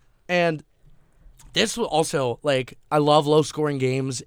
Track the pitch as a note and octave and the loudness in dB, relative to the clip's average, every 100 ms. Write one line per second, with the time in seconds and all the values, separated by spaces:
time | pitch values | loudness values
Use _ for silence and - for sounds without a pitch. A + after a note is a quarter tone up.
0 | _ _ - F3+ E3+ D#3 - _ - - | _ _ -4 0 0 -2 -8 _ -20 -20
1 | _ _ - - - E3 G#3+ - C3 D#3 | _ _ -20 -20 -6 -2 -2 -2 -4 -2
2 | D#3+ D3+ B2+ A2+ D3 C3 B2+ - _ D3+ | -2 -2 -2 -4 -2 -2 -4 -12 _ 0
3 | D3 D3 C#3+ D3+ D3 D3 D3+ C#3 B2+ C3 | 4 4 4 2 2 -2 -4 -2 -2 -2
4 | C3+ B2 | -4 -6